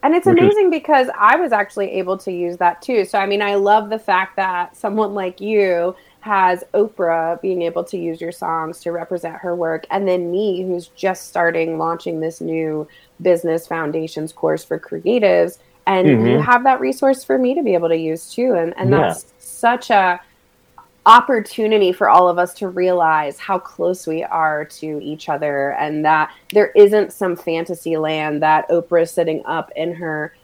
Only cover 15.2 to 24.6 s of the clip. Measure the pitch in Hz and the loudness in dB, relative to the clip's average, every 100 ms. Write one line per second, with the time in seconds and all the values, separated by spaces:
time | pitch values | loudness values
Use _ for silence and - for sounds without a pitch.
15.2 | 202 180 175 - _ _ - 190 180 120 | 2 2 0 -4 _ _ -2 2 4 4
16.2 | 113 - 147 240 262 254 262 262 269 269 | 4 2 4 4 4 2 0 0 0 0
17.2 | - 262 254 277 262 180 170 165 160 165 | 0 0 2 0 0 0 0 0 -2 -6
18.2 | - - 254 190 165 - 123 131 117 82 | -8 -4 0 0 -2 -2 2 2 2 -4
19.2 | - _ - - 233 240 - 208 185 175 | -12 _ -20 -2 0 0 2 2 2 -2
20.2 | - _ _ _ _ - _ _ - 233 | -8 _ _ _ _ -20 _ _ 8 8
21.2 | 240 240 214 - 214 220 185 180 196 151 | 8 -2 -2 -4 2 4 2 2 4 6
22.2 | 180 175 180 - 196 185 180 180 160 156 | 6 2 -2 -4 -8 -2 0 2 2 0
23.2 | 147 143 - 185 - - 175 180 - 160 | -2 -10 -6 -6 -6 -6 -4 -4 -6 -6
24.2 | - 165 160 151 | -4 -2 -2 -2